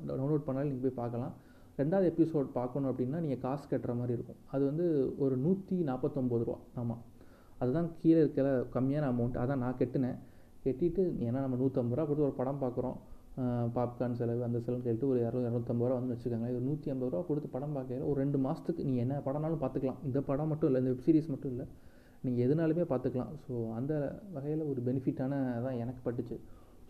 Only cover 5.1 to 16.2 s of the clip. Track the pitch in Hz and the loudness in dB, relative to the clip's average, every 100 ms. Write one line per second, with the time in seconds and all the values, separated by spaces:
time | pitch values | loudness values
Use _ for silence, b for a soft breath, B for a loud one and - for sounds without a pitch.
5.1 | - 135 131 147 190 - 185 156 127 147 | 2 2 4 4 2 2 0 0 0 -2
6.1 | 143 127 117 120 - - - 117 117 - | 0 0 2 0 -4 -8 -6 -4 -4 -10
7.1 | - B B B B 123 151 170 - 160 | -20 B B B B 0 0 -2 2 6
8.1 | 165 147 - 135 131 120 123 131 143 143 | 8 6 4 2 2 0 0 2 2 2
9.1 | 120 120 123 123 139 123 127 127 139 127 | 2 0 0 0 0 -2 0 0 2 0
10.1 | - B B B B 135 127 170 170 180 | -2 B B B B -2 2 2 2 0
11.1 | - 117 127 135 123 135 131 120 127 156 | 2 0 0 0 2 2 2 0 0 2
12.1 | 147 143 135 127 143 131 123 127 - B | 2 2 2 -2 0 -2 -2 -4 -6 B
13.1 | B - - 123 120 117 120 120 120 123 | B -12 -4 0 2 0 0 -2 -2 -2
14.1 | 117 117 117 120 120 117 123 120 113 139 | 0 0 0 0 -2 -2 -2 0 0 2
15.1 | 127 117 123 120 120 120 120 120 127 127 | 2 2 0 0 0 0 0 2 2 0
16.1 | 117 | -4